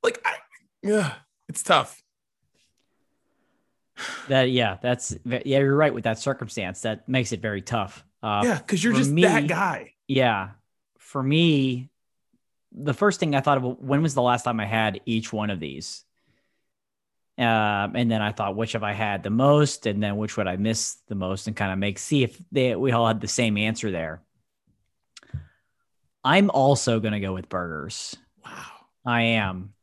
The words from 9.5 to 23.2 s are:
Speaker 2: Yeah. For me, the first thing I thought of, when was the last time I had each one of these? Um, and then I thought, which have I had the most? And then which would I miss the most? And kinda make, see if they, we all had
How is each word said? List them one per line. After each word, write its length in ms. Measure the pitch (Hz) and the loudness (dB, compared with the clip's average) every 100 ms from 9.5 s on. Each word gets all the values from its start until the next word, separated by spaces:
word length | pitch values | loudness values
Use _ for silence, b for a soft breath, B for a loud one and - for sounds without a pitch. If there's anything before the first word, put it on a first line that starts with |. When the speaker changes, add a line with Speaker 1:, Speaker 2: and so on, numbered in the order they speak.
| 170 190 135 - _ _ | 0 -2 -4 -10 _ _
Speaker 2:
Yeah. 440 | 131 127 104 95 104 _ _ _ _ | 2 4 2 -2 -10 _ _ _ _
For 240 | - 143 | -12 -4
me, 680 | 131 151 170 147 131 123 131 _ _ _ _ _ _ _ _ | 0 4 4 4 2 -2 -8 _ _ _ _ _ _ _ _
the 220 | - 143 | -10 -6
first 240 | 143 208 - | 2 2 2
thing 160 | 170 | 0
I 60 | 139 | 0
thought 180 | 135 139 | 2 2
of, 200 | 123 127 | 0 -6
when 220 | 131 139 | -2 0
was 120 | 160 | 2
the 80 | 135 | 2
last 200 | 123 120 | 2 2
time 160 | - 113 | 0 -2
I 60 | 104 | 0
had 340 | 110 110 98 - | 0 0 -2 -2
each 260 | 113 113 | -4 -2
one 180 | 107 107 | -4 -4
of 80 | 95 | -4
these? 460 | 76 67 - - _ _ _ _ _ _ _ _ _ _ _ _ _ - | -6 -10 -12 -16 _ _ _ _ _ _ _ _ _ _ _ _ _ -2
Um, 560 | 120 113 107 104 101 127 | 2 2 2 0 -2 0
and 140 | 120 | 0
then 100 | 110 | 0
I 120 | 104 | -2
thought, 240 | 107 101 98 | -2 -4 -2
which 160 | 113 | -4
have 100 | 113 | -4
I 100 | 104 | -4
had 300 | 101 110 98 | -2 -2 -2
the 80 | 92 | -2
most? 560 | 110 139 147 147 - 113 | 2 4 4 2 0 -4
And 160 | 104 | -2
then 140 | 104 101 | -2 -2
which 200 | 107 - | -6 -4
would 120 | 95 | -4
I 80 | 92 | -2
miss 400 | 104 110 - - _ | -2 -2 -4 -10 _
the 60 | |
most? 320 | 101 92 95 - | -6 -4 -6 -6
And 100 | 104 | -4
kinda 200 | 101 95 | -4 -2
make, 220 | 101 98 | -4 -4
see 240 | - 147 | -2 0
if 180 | 123 - - | 0 -4 -6
they, 220 | 139 127 101 | 0 0 0
we 160 | 131 | 0
all 140 | 117 117 | 2 2
had 140 | 113 | 0